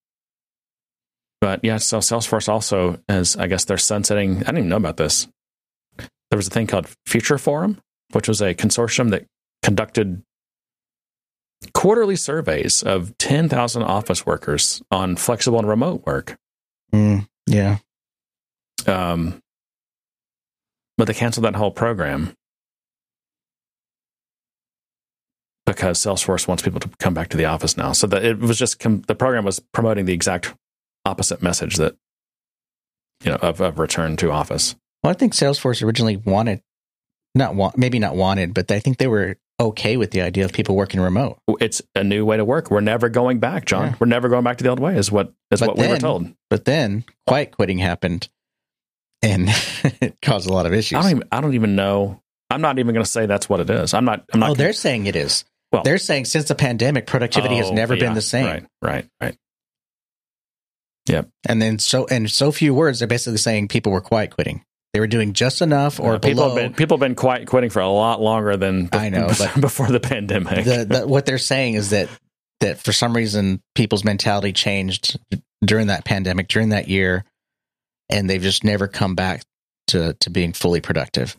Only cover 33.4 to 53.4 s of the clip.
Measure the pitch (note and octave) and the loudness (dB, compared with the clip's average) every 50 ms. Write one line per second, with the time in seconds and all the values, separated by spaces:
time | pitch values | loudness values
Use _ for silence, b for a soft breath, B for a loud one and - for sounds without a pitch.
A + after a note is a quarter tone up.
33.4 | - E2+ E2 F2 F#2 F2 D2 D#2 D#2+ D2+ - - E2 D#2+ D#2 D#2 F2 E2 D2+ D2+ | 0 -2 0 0 -2 -2 0 -2 -2 -2 -2 -2 -2 -2 -2 0 0 0 0 0
34.4 | C#2+ - - D2 - - - - _ _ _ _ - D3+ F#3 - C4+ A3 - - | -2 -2 -2 -2 -4 -4 -6 -8 _ _ _ _ 0 0 0 2 2 0 2 2
35.4 | D3+ C#3 C#3 - - B2+ A#2+ - - A2 A2+ - A#2 A2 G#2 G2 A2 G2+ F#2+ G#2 | 0 0 0 0 0 -2 -2 0 0 0 0 2 0 0 0 -2 0 0 2 2
36.4 | A2+ A#2+ F#2+ - - _ _ _ _ _ _ _ _ _ _ _ _ _ - C3 | 2 0 -2 -4 -6 _ _ _ _ _ _ _ _ _ _ _ _ _ 0 0
37.4 | C3+ F#2 E2+ G2 F#2+ - - B2+ B2+ B2 B2 A#2+ G#2 E2 C#2+ F#2 F#2+ F#2+ G2 G2 | 0 2 2 0 0 2 2 2 2 2 2 2 0 0 2 2 2 2 2 0
38.4 | F2+ E2 G#2 - E2 - G2+ G#2 - C3+ B2+ - C3 C3 A2+ G#2 F#2 F#2 G2 - | 0 -2 -2 -2 0 0 0 0 0 0 0 2 2 2 2 2 0 -2 -4 -8
39.4 | _ _ _ - A#2 A2 G#2+ - - G#2 A#2+ B2+ G#2+ F2+ - F#2+ F2+ F2 F#2 G2 | _ _ _ -2 0 0 0 0 0 0 0 2 0 0 0 0 0 0 0 0
40.4 | G2 F#2 - - G#2+ - F#2+ G2 G2 - - F#2+ F#2 F#2 F#2 A2 C#3 - - - | 0 0 0 -2 0 2 2 0 0 0 0 0 2 2 2 0 0 -2 -4 -4
41.4 | _ - G#2+ - A#2 G#2+ - - - _ - G2 G2 G2+ G2+ G#2 G#2+ G#2+ G#2+ A2 | _ -2 0 0 0 -2 -2 -4 -8 _ -2 0 0 2 2 2 2 2 2 2
42.4 | G#2+ G#2+ C3 E3 D#3+ - - G#2 G#2 G#2+ A2+ A#2+ A#2 A#2+ A2+ B2 B2 B2+ B2+ A2+ | 2 2 0 0 0 0 2 2 2 2 2 2 2 2 2 2 2 2 2 2
43.4 | A2+ B2 F3+ F3+ - - - F#2+ G#2 - A#2 - A#2 A#2+ A#2 A#2+ B2 B2 A#2+ B2 | 0 -2 -2 -2 -2 0 0 0 0 0 0 2 4 4 4 4 4 2 2 2
44.4 | B2 A#2+ A2+ - B2 B2+ B2+ B2+ C3 F3 F#3+ D#3+ G2 G2 G#2 G#2 G2 - - _ | 2 0 0 0 0 0 2 2 0 0 0 0 0 2 2 0 0 0 -4 _
45.4 | _ - G#2 G2+ A#2 A2+ - - A#2+ - - - D3+ D#3 A2 F2 F2 - - _ | _ 0 0 2 2 2 2 2 2 2 2 2 0 0 -2 -2 -4 -6 -10 _
46.4 | _ - G#2+ G#2+ - - C#3 D#3+ C3+ G2+ G2+ A2 A#2 - - _ _ - B2 C#3+ | _ -2 -2 0 2 2 2 2 2 0 -2 -4 -6 -10 -16 _ _ 0 0 0
47.4 | D3 - - - G#2 F#2 F#2+ F2+ F#2+ F2+ E2+ - - F2+ F2 F2 - - _ _ | 0 -2 -2 -2 0 0 0 0 0 0 0 0 -2 -2 -2 -4 -6 -10 _ _
48.4 | _ _ _ _ _ _ _ _ _ _ _ _ _ _ _ _ - A2 G2+ F2+ | _ _ _ _ _ _ _ _ _ _ _ _ _ _ _ _ 0 2 2 2
49.4 | F2+ G2 G#2+ - - - - - - C#3 - - - G#2+ - _ - D3 A#2+ G2+ | 2 2 2 0 -2 -4 -4 -2 0 0 0 0 -2 -4 -4 _ -2 0 0 0
50.4 | F2 F#2+ F#2+ F#2 E2 E2+ F2+ A2 G#2+ - - C#3+ F3 G3 D#3+ A#2+ - - - B2 | 0 0 0 2 2 2 2 0 0 0 0 2 2 2 2 2 0 -4 -4 -4
51.4 | D3 D3+ C3 A#2+ A2 G#2 G2+ G2 G2 G2 G2+ G2+ G2 G2 F#2+ - _ _ _ _ | -2 0 0 2 2 2 2 2 2 2 0 0 -2 -2 -4 -10 _ _ _ _
52.4 | _ - A#2+ C#3+ D#3+ D3+ C3+ C3 A#2+ A#2 A2+ A2+ A2 - - A#2 A2 G2+ G2+ G2+ | _ -6 -4 -2 0 0 0 0 0 0 0 0 -2 -2 -2 -2 0 0 0 0